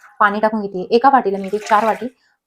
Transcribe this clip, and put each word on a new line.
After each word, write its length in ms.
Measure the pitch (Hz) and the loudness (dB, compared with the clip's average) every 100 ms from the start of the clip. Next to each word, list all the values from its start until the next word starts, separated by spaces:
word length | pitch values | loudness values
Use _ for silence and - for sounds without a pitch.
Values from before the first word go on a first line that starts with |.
| - - | -10 0
पाणी 200 | 208 208 | 0 2
टाकून 220 | 214 220 | -2 -2
घेते. 200 | 202 185 | -6 -8
एका 280 | - 233 277 | 0 2 4
वाटीला 280 | 262 196 196 | 4 2 -4
मी 100 | 190 | -4
इथे 100 | 208 | -6
चार 280 | - 214 220 | 0 0 2
वाटी 220 | 190 233 - _ _ | -2 -6 -14 _ _